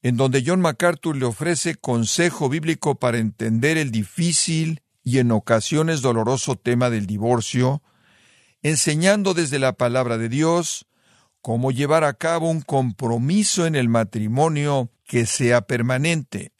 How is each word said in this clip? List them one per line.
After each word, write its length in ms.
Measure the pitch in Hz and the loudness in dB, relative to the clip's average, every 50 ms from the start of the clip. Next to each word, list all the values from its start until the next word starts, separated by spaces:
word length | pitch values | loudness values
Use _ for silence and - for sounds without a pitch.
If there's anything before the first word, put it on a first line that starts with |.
en 140 | - 127 123 | 0 0 2
donde 280 | 117 135 131 127 139 120 | 2 2 2 2 0 0
John 160 | 147 180 185 | 2 2 2
MacArthur 540 | 180 160 127 - 175 175 160 143 - 160 147 | 2 0 2 2 2 0 0 0 -4 -4 -2
le 80 | 139 131 | 0 -2
ofrece 500 | 120 107 - 151 170 170 - - 175 - | -2 -2 -2 -2 -2 -2 -2 -2 -4 -6
consejo 760 | - - - 123 117 113 104 - - 170 175 - - 147 131 | -6 -4 -2 0 0 0 0 0 0 0 0 0 -2 -2 -2
bíblico 460 | 135 165 156 160 160 - - 151 135 | -2 -2 -2 -2 -4 -2 -2 -2 -2
para 220 | - - 123 117 | 0 0 0 0
entender 600 | 117 110 107 104 - 113 113 110 113 123 151 160 | 0 -2 -2 -4 -4 -2 0 0 2 2 2 2
el 140 | 160 151 135 | 0 -2 -2
difícil 880 | 110 113 104 - - - 165 170 160 - - - 160 160 160 160 160 143 _ _ _ _ _ | -2 -4 -4 -4 -4 -2 -2 0 0 0 0 0 0 0 0 -2 -4 -6 _ _ _ _ _
y 140 | 123 123 | 0 2
en 140 | 135 123 120 | 2 4 4
ocasiones 720 | 113 107 - - 117 110 - - 139 151 156 165 160 143 | 2 0 2 2 0 0 0 0 0 0 0 0 0 0
doloroso 540 | 123 131 113 113 110 117 135 127 - - 123 | 0 0 0 2 0 0 0 -2 -2 -4 -6
tema 340 | - _ 123 123 120 127 123 | -4 _ 0 0 2 2 2
del 160 | 117 110 104 | 0 -2 -2
divorcio, 760 | 92 107 98 107 120 123 117 107 - - 123 123 127 139 147 _ _ _ _ _ _ _ _ _ _ _ _ _ _ _ _ | -4 -4 -2 0 0 0 0 -2 -2 0 0 0 2 0 -2 _ _ _ _ _ _ _ _ _ _ _ _ _ _ _ _
enseñando 720 | - 147 156 139 - 160 151 156 175 190 208 208 196 196 180 | -4 -2 -2 0 0 0 0 2 2 2 2 2 2 0 0
desde 240 | 165 170 135 143 | 0 -2 -2 -2
la 160 | 143 135 131 - | 0 0 0 0
palabra 440 | - 123 120 117 131 127 120 117 | 0 -2 0 0 0 0 0 -2
de 120 | 113 113 113 | -2 -2 -2
Dios 560 | 120 147 156 165 170 175 165 - - - - _ _ _ _ _ _ _ _ _ _ _ | 0 0 2 2 2 0 0 -4 -8 -10 -12 _ _ _ _ _ _ _ _ _ _ _
cómo 300 | - - 117 117 123 135 | -6 -4 -2 -2 0 -2
llevar 320 | 131 123 143 139 156 165 160 | 0 -2 0 2 2 4 2
a 100 | 143 117 | 0 -2
cabo 360 | _ - 160 170 165 160 165 | _ -4 -2 -2 0 0 0
un 120 | 160 160 | -2 -2
compromiso 1040 | 139 - 147 135 131 123 98 - 135 117 117 117 123 143 180 214 208 - - - 170 | -4 -2 0 0 0 0 -4 -4 -2 -2 0 0 0 2 2 2 2 0 0 0 0
en 100 | 165 156 | 0 0
el 120 | 139 123 | 0 2
matrimonio 1000 | 117 117 117 113 98 - 113 107 107 117 135 156 165 156 143 143 147 143 135 120 110 _ _ _ | 2 2 2 0 0 -4 -4 -4 -2 0 2 2 2 2 0 -2 0 0 -2 -2 -4 _ _ _
que 200 | - - 123 117 | -2 0 0 0
sea 360 | - - - 135 120 120 120 | 0 -2 0 2 4 2 2
permanente. 880 | 101 - 135 117 117 123 127 127 147 170 170 160 135 _ - 98 - - _ | 2 0 -2 -2 0 0 0 0 0 0 0 -2 -4 _ -10 -12 -12 -12 _